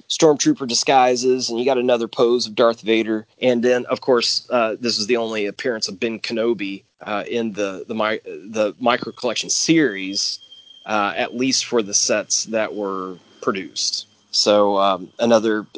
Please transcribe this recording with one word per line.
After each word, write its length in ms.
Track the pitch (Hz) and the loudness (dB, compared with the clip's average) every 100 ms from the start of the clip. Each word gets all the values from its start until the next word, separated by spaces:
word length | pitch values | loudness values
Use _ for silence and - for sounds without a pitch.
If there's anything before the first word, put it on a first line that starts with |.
| _ | _
Stormtrooper 580 | - 160 143 156 147 131 | 2 4 4 2 0 -2
disguises, 840 | 120 - 135 127 127 127 127 120 | -2 2 4 4 4 2 0 0
and 80 | 117 | -2
you 60 | 127 | 0
got 120 | 127 | 2
another 300 | 123 120 113 | 2 2 0
pose 400 | - 120 123 110 | 0 2 2 0
of 80 | 107 | 2
Darth 260 | 117 113 | 2 2
Vader. 460 | 101 113 110 110 107 _ | 0 0 2 -4 -6 _
And 200 | 127 120 | 0 2
then, 220 | 120 123 120 | 2 2 0
of 160 | 127 | -4
course, 460 | - 120 113 - - | 2 2 2 -2 -2
uh, 260 | 123 110 104 | 0 0 -2
this 180 | 120 104 | -4 -4
was 80 | 104 | -2
the 120 | 123 | 0
only 280 | 113 110 101 | 0 -4 -4
appearance 420 | - 135 110 - | -4 -6 -4 -6
of 120 | 98 | -6
Ben 200 | 117 110 | -6 -4
Kenobi, 640 | - 113 117 107 101 98 - _ | -6 -2 0 0 -4 -8 -14 _
uh, 220 | 90 104 - | -8 -6 -4
in 260 | 117 113 | -4 -4
the, 320 | 98 101 92 90 | -4 -6 -6 -8
the 60 | |
mi-, 280 | 110 107 110 92 | -4 -2 -4 -8
the 480 | 80 98 110 107 - | -14 -8 -2 -2 0
Micro 320 | 123 120 - | 0 0 -2
Collection 400 | - 123 110 - | -6 -6 -4 -4
series, 880 | - - 165 135 95 95 101 - - - - _ _ 95 | -2 2 4 4 0 -6 -4 -4 -6 -14 -20 _ _ -4
uh, 260 | 107 101 87 | -2 0 0
at 200 | 120 117 | -4 -2
least 300 | 131 123 - | -2 -2 0
for 180 | 120 | 0
the 100 | 101 | 0
sets 520 | 101 - 107 92 - - | 0 0 0 -2 -4 -2
that 280 | 110 107 | -4 -4
were 460 | 92 98 95 92 87 _ _ | -4 -6 -4 -8 -12 _ _
produced. 680 | - 98 85 - - - - _ _ | -4 -4 -6 -6 -6 -6 -10 _ _
So, 460 | - 107 104 101 101 | 0 4 6 4 4
um, 340 | 98 92 92 - | 2 0 -4 -2
another, 480 | 117 113 110 107 104 | 2 4 4 0 -4